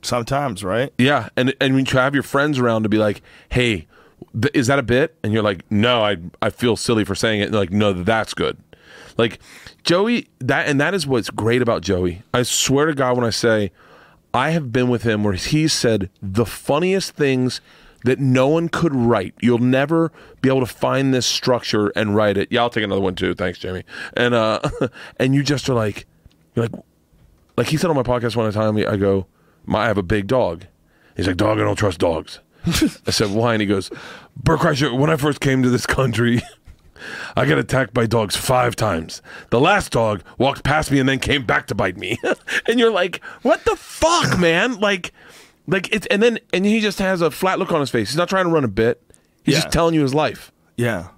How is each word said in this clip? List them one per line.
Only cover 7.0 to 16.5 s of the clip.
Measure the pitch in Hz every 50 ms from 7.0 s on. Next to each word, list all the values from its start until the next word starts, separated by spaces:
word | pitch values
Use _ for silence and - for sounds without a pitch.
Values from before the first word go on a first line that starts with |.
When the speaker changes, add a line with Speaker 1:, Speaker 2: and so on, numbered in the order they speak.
| 101
Speaker 2:
for | 95 98
saying | - - 113 110 104
it." | 101
And | - 104
they're | 107
like, | 98 82 92
"No, | 104 107 104 98
that's | 90 90 98 113 110 107 - -
good." | - 87 65 - - - _ - _ _ - - - - - -
Like, | - 113 117 - - - - - - - - - _ _
Joey, | - 170 180 202 226 240 233 - _ _ _
that, | 127 123 139 147 156 113
and | 147 135
that | 143 160 190
is | 196 147
what's | 139 131 120 101 -
great | - - 104 110 120 127 123
about | 113 113 82 80
Joey. | 92 98 90 92 90 82 90 - _ -
I | 123 123
swear | - - - - - 131 139 147
to | 160 156
God | 135 135 127 127
when | 123 123
I | 113
say, | 101 - - 117 113 107 104 95 _ _ - - - - - - _ _ _ _ -
I | 120 131 151
have | 160 170 147 123
been | 113 127 123 123
with | 123 113 95
him | 117 107 104 104
where | 107 98
he's | 90 - - 147 151 156 156 -
said | - - 123 110 107 95 92 _ _ -
the | 98 95 104 120
funniest | -